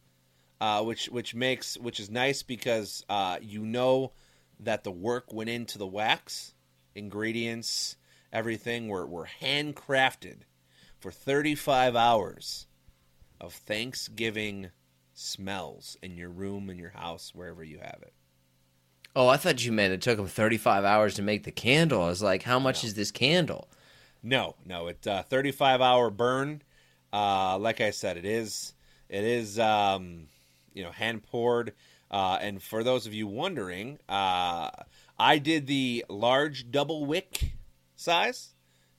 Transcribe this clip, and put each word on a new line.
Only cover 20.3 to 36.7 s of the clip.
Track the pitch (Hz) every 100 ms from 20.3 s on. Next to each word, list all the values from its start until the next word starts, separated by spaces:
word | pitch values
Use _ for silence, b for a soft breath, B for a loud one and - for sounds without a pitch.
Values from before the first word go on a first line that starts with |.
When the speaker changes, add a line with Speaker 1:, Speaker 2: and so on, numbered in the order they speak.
| - 110 113 120 101
Speaker 2:
hours | 98 107 107
to | 101
make | 101 104
the | -
candle. | - 107 147 165 113
I | 85
was | 90
like, | 104 95
"How | 117 127
much | 135 127
Speaker 1:
No. | 117
Speaker 2:
is |
this | 104 101
candle?" | - 127 175 135 - - b b b b b
Speaker 1:
No, | 110 131 92 - -
no, | 87 85
it, | 85 110
uh, | 98
thirty-five | - 131 139 131 135 127
hour | 127 123 117
burn. | 101 120 131 139 151 b b b b _
Uh, | 104 101 98 95 95
like | 110 110
I | 107
said, | - 101 87
it | 92
is, | 113 110 - - b b b -
it | 98
is, | 110 120 107 104
um, | 110 107 101 95 92 85 78 b b b b
you | -
know, | 87
hand | 87 113 110
poured. | - 123 120 120 113 b b b b
Uh, | 98 95 95
and | 104 98
for | - 110
those | 120 127 117
of |
you | 107 107
wondering, | 104 185 160 92 90 113 143 -
uh, | 98 95 90 90 85 76 - - b b -
I | 123 156
did | 143 160 135
the | 139 131 120 -
large | 101 117 135 151 131 120